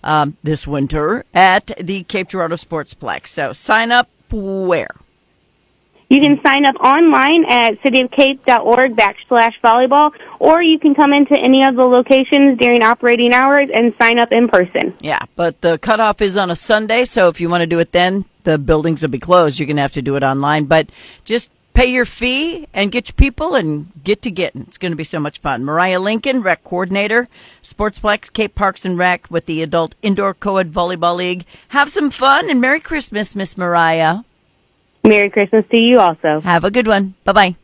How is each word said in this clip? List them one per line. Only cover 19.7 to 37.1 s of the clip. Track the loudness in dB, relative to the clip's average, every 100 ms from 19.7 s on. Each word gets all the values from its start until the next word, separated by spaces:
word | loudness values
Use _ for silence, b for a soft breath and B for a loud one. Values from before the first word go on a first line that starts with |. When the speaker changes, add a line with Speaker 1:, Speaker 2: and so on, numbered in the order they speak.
| -2
Speaker 1:
have | -4
to | -4
do | -4 -2
it |
online, | -2 -2 -2 -2 0
but | 0 0 b b b -8
just | -6 -6 _ _ 0
pay | 0
your | 0 -4
fee | -4 -4 -2 -4 -8 -10
and | -4 -4
get | -4 -8
your | 0
people | 0 0 -2
and | -2 -2 -6 -10 -12
get | -6 -4
to | -4
getting. | -6 -6 -8 -18
It's | -10
gonna | -8 -8
be |
so | -8 -8
much | -8 -8
fun. | -8 -6
Mariah | -4 -2 0 0
Lincoln, | -2 -4 -2 -2
rec | -2 -4
coordinator, | -6 -6 -4 -4 -2 -2 -4 b b b
Sportsplex, | -20 -6 -6 -4 -4 -4 -6
Cape | -6 -6 -2
Parks | -4 -4
and | -6 -2
Rec | -2 -2 -4
with | -8 -6
the | -6
Adult | -4 -4 -4 _
Indoor | -4 -2 -4
Co-ed | -4 -4 -2 -2
Volleyball | -4 -4 -2 -2 -2
League. | -4 -6 -12 b b
Have | -2 -2
some | -2 -4
fun | 0 2 2 0
and | 0
Merry | 0 -2
Christmas, | -4 -8 -8 -8 -8 -8
Miss | -10 -6
Mariah. | -2 0 2 2 0 -2 -8 _ _ _ _ _ _ _
Speaker 2:
Merry | 2 4 2
Christmas | -2 0 0 0
to | 2
you | 4 4
also. | 2 0 -2 -2
Speaker 1:
Have | 0 0 0
a |
good | -2 0
one. | 0 -2